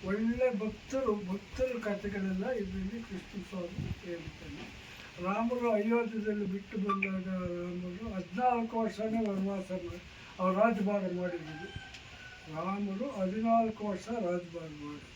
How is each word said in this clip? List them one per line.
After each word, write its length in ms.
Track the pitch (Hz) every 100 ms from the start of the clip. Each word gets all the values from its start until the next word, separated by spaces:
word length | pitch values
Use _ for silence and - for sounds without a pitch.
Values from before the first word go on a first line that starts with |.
| 185
ಒಳ್ಳೆ 460 | 208 226 240 254 214
ಭಕ್ತರು, 560 | 214 - - 269 254 214
ಭಕ್ತರ 640 | 180 202 - - 254 233
ಕಥೆಗಳೆಲ್ಲ 680 | 208 196 202 196 190 185 226
ಇದರಲ್ಲಿ 500 | 247 190 190 190 226
ಕೃಷ್ಣ 400 | 220 185 - 202 180
ಸ್ವಾಮಿ 440 | 190 175 196 - - 175
ಹೇಳ್ತಾನೆ. 800 | 170 156 - 151 147 - - - - - -
ರಾಮರು 480 | 180 208 233 247 233
ಅಯೋಧ್ಯದಲ್ಲಿ 760 | 214 214 233 233 220 214 208 190
ಬಿಟ್ಟು 320 | 196 - 208
ಬಂದಾಗ 500 | 202 190 196 190 185
ರಾಮರು 840 | 185 180 175 175 180 180 180 226
ಹದಿನಾಲ್ಕು 680 | 190 165 180 247 240 226 233
ವರ್ಷನೇ 500 | 214 185 220 220 214
ವನವಾಸ 420 | 196 190 196 185
ಮಾಡಿ, 300 | 185 170 170 - - - -
ಅವ್ರು 200 | 185 190
ರಾಜಭಾರ 420 | 226 208 202 202
ಮಾಡಿದ್ರು. 680 | 185 175 180 170 151 156 185 - - - - - - - 160 156
ರಾಮರು 560 | 180 202 202 190 277
ಹದಿನಾಲ್ಕು 760 | 226 185 214 226 226 226 214 208
ವರ್ಷ 200 | 185 -
ರಾಜಭಾರ 600 | 240 180 175 170 165 160 147
ಮಾಡಿ 260 | 147 147 -